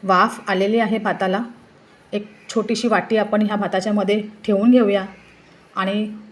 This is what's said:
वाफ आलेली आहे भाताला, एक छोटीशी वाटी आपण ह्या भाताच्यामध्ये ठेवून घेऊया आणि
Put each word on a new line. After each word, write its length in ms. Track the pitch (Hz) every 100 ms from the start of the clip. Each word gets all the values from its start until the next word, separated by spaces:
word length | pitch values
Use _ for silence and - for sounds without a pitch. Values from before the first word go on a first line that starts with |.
वाफ 480 | 190 185 214 233 -
आलेली 280 | 190 196 226
आहे 200 | 220 214
भाताला, 420 | 214 - 190 190 233 - - - - - _
एक 140 | 208 208 - -
छोटीशी 400 | 226 220 233 240
वाटी 280 | 208 208 220
आपण 260 | 208 214
ह्या 140 | 214 208
भाताच्यामध्ये 640 | 196 190 190 208 196 208 214 - -
ठेवून 240 | 202 220
घेऊया 340 | 247 214 196 190 - - - - - - -
आणि 360 | 190 202 214 214 -